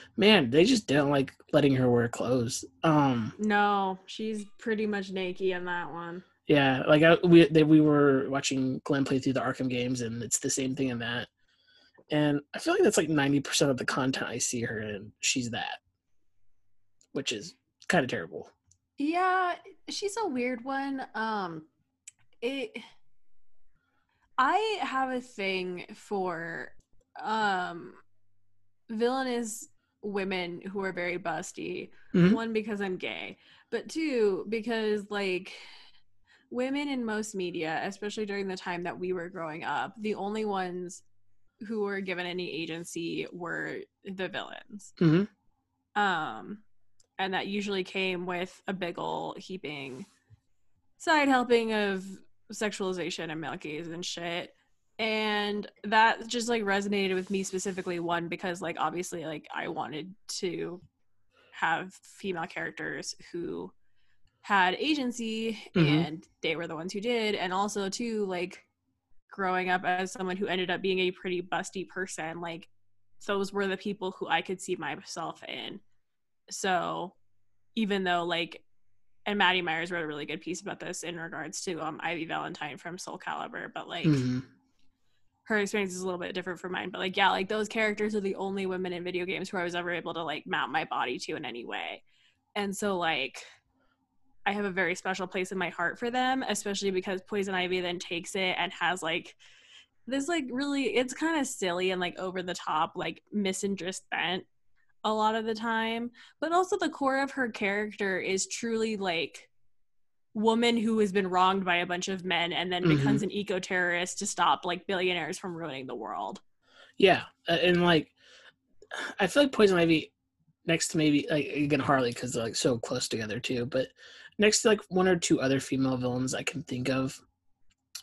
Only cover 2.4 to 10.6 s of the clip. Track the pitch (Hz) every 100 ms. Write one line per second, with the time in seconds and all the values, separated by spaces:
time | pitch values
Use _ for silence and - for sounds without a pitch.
2.4 | 117 - - - 165 151 139 123 - -
3.4 | 214 208 208 202 190 185 - - 220 214
4.4 | 202 - - 214 214 202 190 190 185 185
5.4 | 190 180 180 175 165 165 170 175 - _
6.4 | - 147 139 131 - 151 165 170 180 170
7.4 | 165 160 151 156 151 147 143 135 131 135
8.4 | - 135 131 131 - 143 135 135 135 127
9.4 | 123 131 131 123 123 127 117 117 139 -
10.4 | 135 135